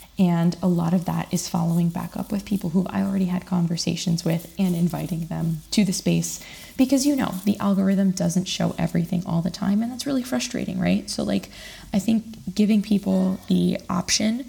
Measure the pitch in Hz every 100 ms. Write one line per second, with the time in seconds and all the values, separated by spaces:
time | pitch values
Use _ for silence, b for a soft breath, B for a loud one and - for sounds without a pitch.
0 | B - 180 170 170 - 185 175 165 180
1 | 170 165 - 175 - 170 170 170 170 170
2 | - - - 208 - 202 175 180 175 196
3 | 196 196 180 180 - 180 170 170 - 170
4 | 180 165 165 165 - - 185 170 175 151
5 | 160 165 165 160 165 160 - - 190 185
6 | 175 170 170 - B B B - 262 269
7 | 285 277 - 185 208 202 202 190 190 196
8 | 196 185 175 180 180 - 170 - 165 170
9 | 170 175 - 170 170 - 190 208 233 254
10 | 277 269 247 247 - - - - 170 92
11 | - - - 98 - B B B B 202
12 | 208 220 - - - 180 208 220 190 202
13 | 190 190 185 185 - 180 180 - - 180
14 | - - 214 240